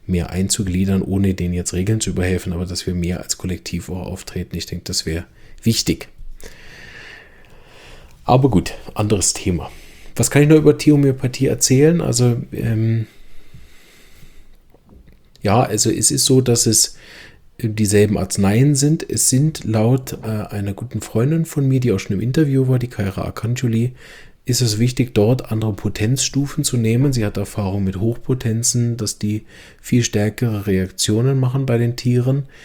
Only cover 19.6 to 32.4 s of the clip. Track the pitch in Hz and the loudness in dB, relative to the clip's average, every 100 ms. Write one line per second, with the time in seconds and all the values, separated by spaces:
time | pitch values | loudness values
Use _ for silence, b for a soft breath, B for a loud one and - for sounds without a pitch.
19.6 | - 110 110 131 131 107 110 107 101 104 | -2 2 4 2 0 -10 -6 -6 -6 -6
20.6 | 101 95 117 107 - 110 127 165 165 - | -6 -6 -8 -8 -4 0 0 0 -2 0
21.6 | 135 131 123 95 - 98 113 131 151 135 | 2 2 2 0 -2 -4 0 2 2 2
22.6 | 131 127 123 - 101 - - - 113 120 | 2 2 0 -4 -4 -4 -6 -6 -4 -2
23.6 | 127 113 123 B B B B B - 123 | 0 0 -2 B B B B B -4 0
24.6 | 123 104 123 - 120 - 104 127 - 110 | 0 2 0 2 0 2 4 2 0 -2
25.6 | 110 104 104 - 107 131 - 135 143 - | -2 -2 -4 -2 0 0 0 -2 -4 -2
26.6 | 143 123 110 117 143 127 104 101 101 - | -2 0 2 2 2 2 0 -2 -6 -4
27.6 | 98 101 95 95 110 120 - 127 120 113 | -2 -2 -2 -2 -2 -2 -4 -2 0 -2
28.6 | 117 120 120 117 104 - 104 107 B B | 0 0 0 -2 -6 -4 -4 -4 B B
29.6 | B B - 123 117 107 107 104 120 107 | B B 0 2 2 0 0 0 -2 -2
30.6 | 98 95 92 - - 110 127 135 127 135 | 0 0 0 -2 0 2 2 2 0 0
31.6 | 131 117 120 120 123 123 123 135 | 0 0 0 0 0 2 2 0